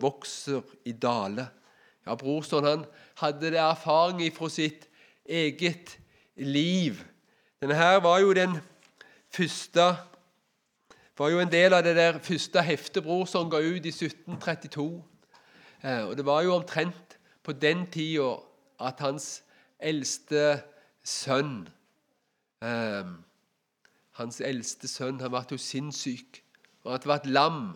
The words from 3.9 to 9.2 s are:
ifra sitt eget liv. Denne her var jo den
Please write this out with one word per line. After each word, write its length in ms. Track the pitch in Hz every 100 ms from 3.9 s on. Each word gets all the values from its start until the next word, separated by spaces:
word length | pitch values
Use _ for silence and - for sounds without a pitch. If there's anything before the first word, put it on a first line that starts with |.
| 156 175 180
ifra 240 | 165 160 160
sitt 360 | - 156 156 - _ _ _ -
eget 720 | 165 156 147 170 165 - - _ _ _ -
liv. 600 | 139 143 170 185 160 95 - _ _ _ _ _
Denne 160 | 139 151
her 220 | 175 190
var 220 | 170 180
jo 60 | 196
den 220 | 185 185 165 - _ _ - - _